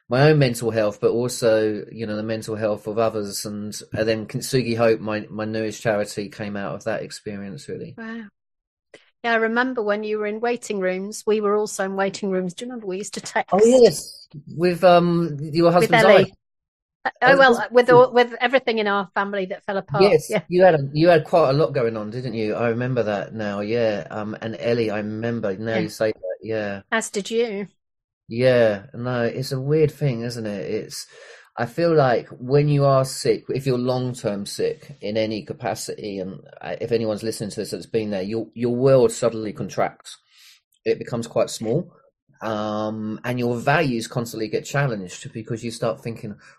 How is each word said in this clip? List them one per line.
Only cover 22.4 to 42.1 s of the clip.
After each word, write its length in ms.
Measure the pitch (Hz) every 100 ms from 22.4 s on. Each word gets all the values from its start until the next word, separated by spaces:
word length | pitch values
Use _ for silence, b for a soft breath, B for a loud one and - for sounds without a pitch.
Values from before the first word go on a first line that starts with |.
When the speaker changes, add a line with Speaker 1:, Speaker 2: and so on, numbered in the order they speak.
| 107 98
Speaker 1:
I 120 | 117
remember 360 | 117 127 123
that 300 | 107 101 -
now, 280 | 107 104 101
yeah. 460 | 104 117 113 104 -
Um, 240 | 107 107 107
and 160 | 113 110
Ellie, 320 | 104 120 110
I 60 | 104
remember, 580 | 107 107 117 117 110 95
now 200 | 113 110
Speaker 2:
Yeah. 40 |
Speaker 1:
you 100 | 107
say 220 | - 110
that, 260 | - 92 90
yeah. 400 | 107 110 104 98 -
Speaker 2:
As 180 | 226 -
did 220 | 214 190
you. 360 | 226 233 196 202 _ _ _ _ _ _
Speaker 1:
Yeah, 580 | 117 127 123 110 101 104
no, 300 | 113 123 123
it's 280 | 117 - 135
a 80 | 131
weird 320 | 135 156 147
thing, 300 | - 147 117
isn't 240 | 120 120 107
it? 260 | 101 -
It's, 340 | 107 - - - B B B B -
I 80 | 117
feel 280 | - 170
like 360 | 156 131 113 -
when 400 | - 123 143 147
you 160 | 143 139
are 180 | 135
sick, 400 | 135 - 127 107 -
if 160 | 135 135
you're 120 | 123
long-term 680 | 123 127 127 120 110 101 98
sick 500 | - 90 78 - -
in 160 | 101 110
any 260 | 110 107
capacity, 760 | - - 113 101 - - 104 98
and 200 | 92 92 - -
I, 160 | 78 87
if 140 | 117
anyone's 300 | 113 110 101
listening 260 | 113 - 104
to 60 | 110
this 140 | 95
that's 160 | 98 85
been 240 | 113 107
there, 100 | 98
your, 260 | 98 113 110
your 200 | 117 120
world 380 | 120 135 135 113
suddenly 400 | - 117 113 107
contracts. 640 | - 98 - 92 - - - b b b b _ _ 113
It 120 | -
becomes 300 | - 117 113
quite 220 | 120 101
small, 420 | - 110 139 190 b b